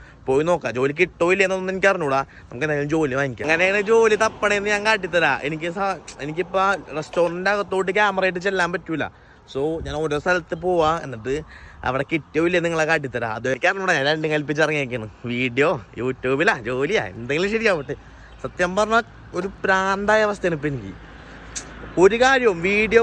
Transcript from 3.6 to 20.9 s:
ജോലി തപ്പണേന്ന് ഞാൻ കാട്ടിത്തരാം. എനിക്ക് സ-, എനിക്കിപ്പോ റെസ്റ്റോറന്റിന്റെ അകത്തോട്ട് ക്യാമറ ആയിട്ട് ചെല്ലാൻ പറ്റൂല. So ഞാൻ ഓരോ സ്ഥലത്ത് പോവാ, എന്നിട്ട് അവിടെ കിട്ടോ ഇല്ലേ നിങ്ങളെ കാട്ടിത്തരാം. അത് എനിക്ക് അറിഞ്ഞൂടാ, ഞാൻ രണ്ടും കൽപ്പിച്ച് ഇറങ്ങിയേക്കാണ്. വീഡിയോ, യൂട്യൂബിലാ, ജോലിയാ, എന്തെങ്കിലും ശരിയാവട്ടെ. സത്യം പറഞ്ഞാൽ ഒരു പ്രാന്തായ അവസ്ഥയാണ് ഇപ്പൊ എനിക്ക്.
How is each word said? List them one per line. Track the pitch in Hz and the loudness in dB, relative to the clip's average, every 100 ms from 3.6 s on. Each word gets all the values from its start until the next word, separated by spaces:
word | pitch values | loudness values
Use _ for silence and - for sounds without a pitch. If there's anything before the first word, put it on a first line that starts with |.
| 185 208 202 | 2 0 2
ജോലി | 226 226 208 | 4 4 4
തപ്പണേന്ന് | 220 - 208 208 208 | 0 0 0 0 0
ഞാൻ | 208 208 | 0 0
കാട്ടിത്തരാം. | 220 180 170 156 127 143 | 0 0 2 2 0 -2
എനിക്ക് | 160 170 185 | -4 -6 -4
സ-, | 196 170 - - | -4 -4 -10 -10
എനിക്കിപ്പോ | 139 156 180 190 190 175 135 147 | -8 -6 -2 0 0 0 -4 -10
റെസ്റ്റോറന്റിന്റെ | 151 180 170 175 190 | -4 0 0 0 -2
അകത്തോട്ട് | 208 190 190 185 196 | 0 -2 -2 0 2
ക്യാമറ | 208 190 185 | 2 2 0
ആയിട്ട് | 175 196 | -2 -2
ചെല്ലാൻ | 190 170 | 0 0
പറ്റൂല. | 180 160 151 117 - - - - | -2 -4 -4 -6 -10 -20 -20 -10
So | 135 151 165 | -4 -2 -4
ഞാൻ | 139 147 | -6 -4
ഓരോ | 156 147 | -2 0
സ്ഥലത്ത് | 185 180 165 170 | 0 0 -2 -4
പോവാ, | 175 175 156 165 | 0 2 2 2
എന്നിട്ട് | 147 117 120 147 151 - - - 120 | -4 -8 -6 -6 -6 -18 -20 -8 -4
അവിടെ | 131 139 | -2 -2
കിട്ടോ | 165 - 151 170 | -4 -4 0 2
ഇല്ലേ | 180 | 2
നിങ്ങളെ | 170 165 156 | 0 0 0
കാട്ടിത്തരാം. | 160 135 120 113 113 | 0 -2 -4 -4 -4
അത് | 123 | -2
എനിക്ക് | 127 175 | 0 0
അറിഞ്ഞൂടാ, | 196 185 156 | 0 0 2
ഞാൻ | 143 | 2
രണ്ടും | 160 156 | 0 0
കൽപ്പിച്ച് | 151 143 147 | -2 -2 0
ഇറങ്ങിയേക്കാണ്. | 156 151 131 120 107 - 120 | 0 0 -4 -6 -8 -10 -6
വീഡിയോ, | 120 127 120 156 156 - - | -2 -2 2 2 0 -6 -6
യൂട്യൂബിലാ, | 127 127 127 135 196 160 110 | -4 -2 -2 0 0 0 -2
ജോലിയാ, | 127 147 208 104 | -2 -2 -2 -4
എന്തെങ്കിലും | 95 123 147 202 | -8 -4 -2 -2
ശരിയാവട്ടെ. | 220 220 165 135 139 - - - - | 0 0 0 -4 -12 -14 -20 -20 -14
സത്യം | 131 - 180 190 | -8 -2 -2 0
പറഞ്ഞാൽ | 214 226 226 - - 175 | 2 0 -2 -12 -12 -8
ഒരു | 190 - | -8 -4
പ്രാന്തായ | 190 190 190 196 202 214 208 | 0 2 2 0 2 2 2
അവസ്ഥയാണ് | 202 185 156 | 0 -2 -2
ഇപ്പൊ | 147 | -4
എനിക്ക്. | 131 98 | -6 -8